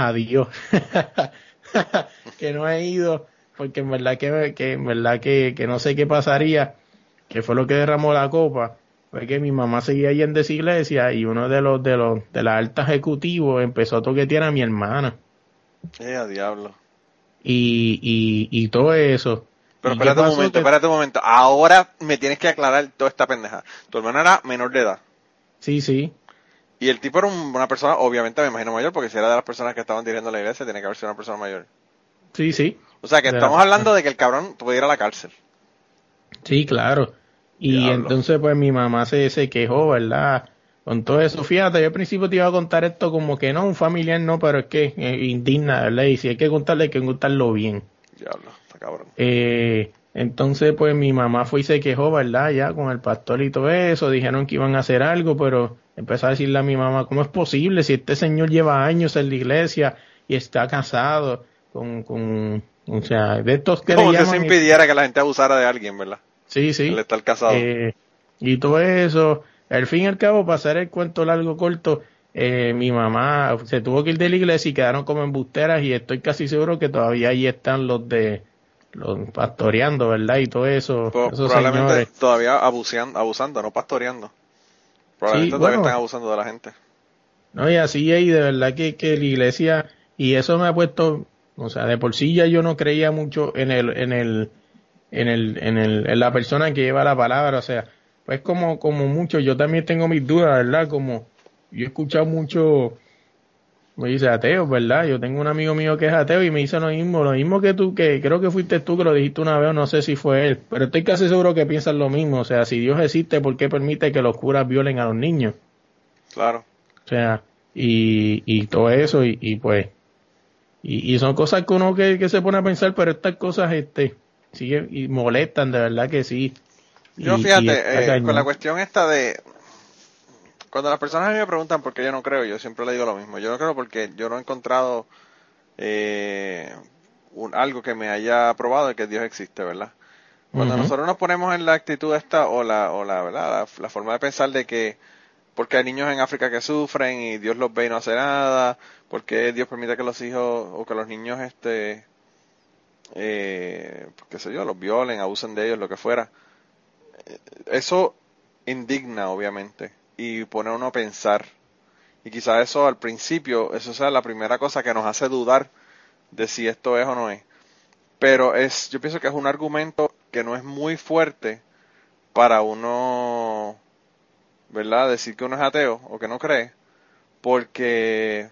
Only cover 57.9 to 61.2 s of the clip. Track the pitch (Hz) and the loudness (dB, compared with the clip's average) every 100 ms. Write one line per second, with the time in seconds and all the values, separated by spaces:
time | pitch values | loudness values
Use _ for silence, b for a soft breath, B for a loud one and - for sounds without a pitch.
57.9 | 131 - 143 165 156 160 160 156 139 147 | 0 0 -2 0 2 2 4 4 2 2
58.9 | 170 165 151 139 131 123 151 170 - 143 | 2 2 0 0 -2 0 0 0 0 -2
59.9 | B B B - 135 - 135 127 143 131 | B B B -4 -4 -2 -2 -2 -2 -2
60.9 | 120 139 156 | -2 0 0